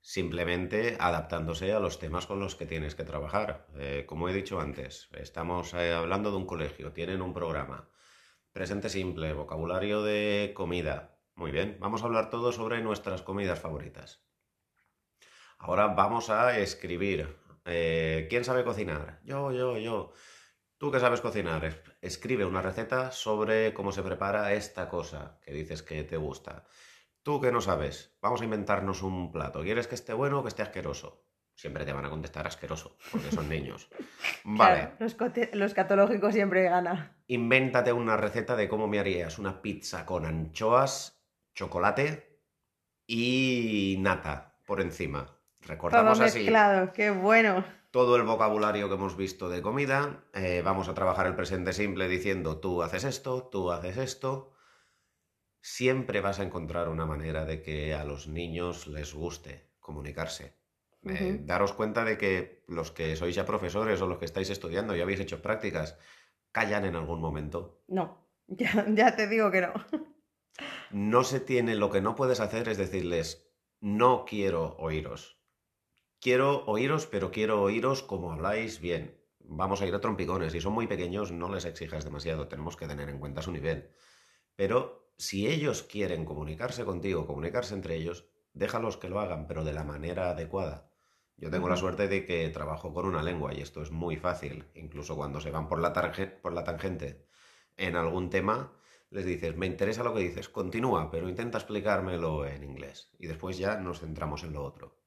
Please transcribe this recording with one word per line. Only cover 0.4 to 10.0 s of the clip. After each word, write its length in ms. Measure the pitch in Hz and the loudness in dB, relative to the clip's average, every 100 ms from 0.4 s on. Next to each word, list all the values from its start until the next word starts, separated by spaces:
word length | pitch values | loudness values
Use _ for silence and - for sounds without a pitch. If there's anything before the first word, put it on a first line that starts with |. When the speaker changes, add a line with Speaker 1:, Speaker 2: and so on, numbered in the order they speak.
| 85 87 92 107 117 110 | 0 0 0 0 0 0
Speaker 1:
adaptándose 720 | 87 82 78 82 80 80 95 | 0 0 -2 -4 -4 -4 0
a 80 | 107 | 0
los 180 | 92 - | 0 -4
temas 280 | 82 87 - | -6 -6 -4
con 100 | 98 | -6
los 160 | 98 | -6
que 120 | - 80 | -8 -8
tienes 280 | 82 76 | -6 -6
que 80 | 76 | -6
trabajar. 640 | 78 76 76 98 107 - - 71 | -8 -6 -2 -2 -2 -6 -12 -10
Eh, 280 | 71 71 69 | -6 -6 -6
como 220 | 78 87 | -4 -2
he 40 | |
dicho 280 | 98 95 95 | -2 -2 -4
antes, 480 | 76 71 65 - - | -4 -6 -12 -14 -18
estamos, 600 | - 71 - 82 87 85 | -16 -14 -8 -4 -4 -4
eh, 180 | 87 87 | -2 0
hablando 380 | 85 82 98 104 | 0 0 0 0
de 60 | 98 | -2
un 100 | 90 | -4
colegio, 460 | 87 73 - 73 | -4 -6 -6 -12
tienen 280 | 78 85 95 | -8 -4 -4
un 120 | 92 | -4
programa, 540 | 87 85 78 67 67 - _ _ - _ _ _ | -4 -4 -4 -6 -10 -16 _ _ -20 _ _ _
presente 360 | - 92 101 110 | -8 -4 -4 -4
simple, 440 | 98 92 80 80 | -4 -4 -2 -4
vocabulario 720 | 73 73 78 80 92 101 104 | -4 -6 -6 -2 -2 0 0